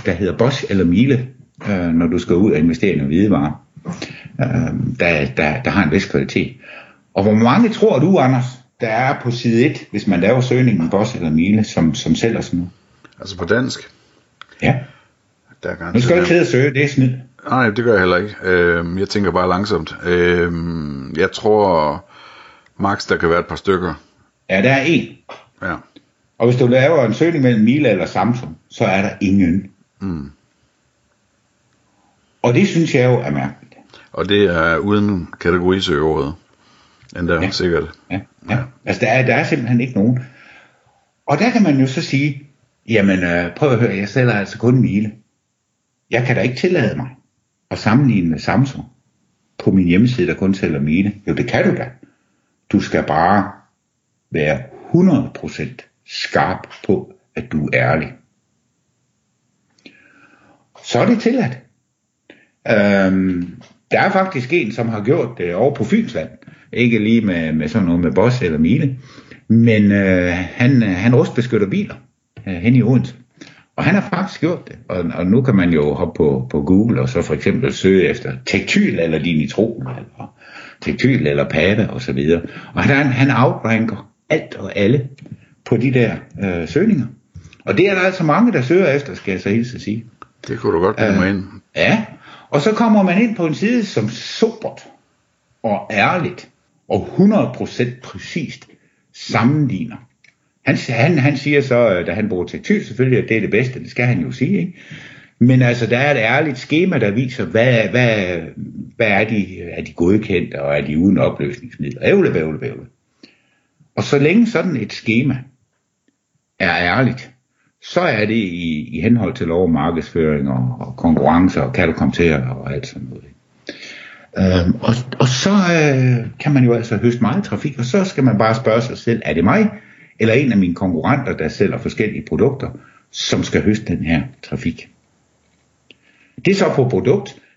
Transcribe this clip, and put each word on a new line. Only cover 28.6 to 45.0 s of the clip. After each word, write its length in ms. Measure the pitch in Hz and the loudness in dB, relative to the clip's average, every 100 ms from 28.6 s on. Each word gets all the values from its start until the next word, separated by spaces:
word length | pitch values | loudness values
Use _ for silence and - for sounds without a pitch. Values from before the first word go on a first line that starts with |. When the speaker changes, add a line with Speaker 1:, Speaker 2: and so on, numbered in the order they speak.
| _ | _
Speaker 1:
så 160 | - | -4
er 180 | 110 95 | 0 0
der 80 | 98 - | -2 -2
ingen. 500 | 101 98 87 95 - _ _ _ | 0 2 2 0 -4 _ _ _
Speaker 2:
Mm. 300 | 98 82 69 71 _ _ _ _ _ _ _ _ _ _ _ _ _ _ _ _ _ _ _ _ | -8 -8 -10 -18 _ _ _ _ _ _ _ _ _ _ _ _ _ _ _ _ _ _ _ _
Speaker 1:
Og 120 | 120 | 0
det 140 | 131 202 | 2 2
synes 260 | 165 151 | 2 2
jeg 100 | 135 | 2
jo 100 | 127 123 | 4 2
er 100 | - | 0
mærkeligt. 440 | 69 69 - - - _ - - | -4 -6 -8 -20 -20 _ -20 -12
Speaker 2:
Og 160 | - 92 | -6 0
det 160 | 101 | 2
er 320 | 98 85 82 80 | 4 2 2 0
uden 520 | 101 104 104 98 80 - | 2 2 2 -2 -6 -6
kategorisøgeordet. 920 | 87 90 90 95 92 73 78 78 69 85 _ _ _ _ _ _ _ - | 0 0 2 0 0 0 0 0 -4 -8 _ _ _ _ _ _ _ -6
Endda 160 | 85 | -2
Speaker 1:
Ja. 160 | 85 95 | 0 -2
Speaker 2:
sikkert. 400 | - 92 82 80 - - | -2 -2 -2 -4 -12 -10
Speaker 1:
Ja, 40 | 95 - _ - | -10 -10 _ -6
ja. 40 | 120 | -4
Speaker 2:
Ja. 60 | - - | -6 -10
Speaker 1:
Altså, 160 | 113 98 | -8 -2
der 100 | 110 | 0
er, 140 | 127 127 | 2 2
der 80 | |
er 100 | 123 | 0
simpelthen 360 | 165 151 117 120 | -2 -4 -2 0
ikke 120 | 123 | 0
nogen. 260 | 101 110 127 - - - - _ _ _ _ _ _ - | 0 0 0 -4 -18 -20 -20 _ _ _ _ _ _ -4
Og 120 | 156 | 0
der 120 | 226 | 2
kan 120 | 240 | 2
man 180 | 175 139 | 4 2
jo 60 | 131 | 2
så 160 | 170 | -2
sige, 400 | 165 139 147 131 - _ _ _ - | -4 -2 -2 -4 -14 _ _ _ -2
jamen, 300 | 110 98 92 | 2 2 2
øh, 300 | 90 87 87 - | 0 -2 -2 0
prøv 160 | 147 | 0
at 60 | 117 | 2
høre, 180 | 117 98 | 0 -2
jeg 120 | 101 | -4
sælger 240 | 135 123 | 0 2
altså 260 | 104 98 - | 0 -4 -2
kun 220 | 117 127 | 2 2
Miele. 320 | 95 101 | 2 0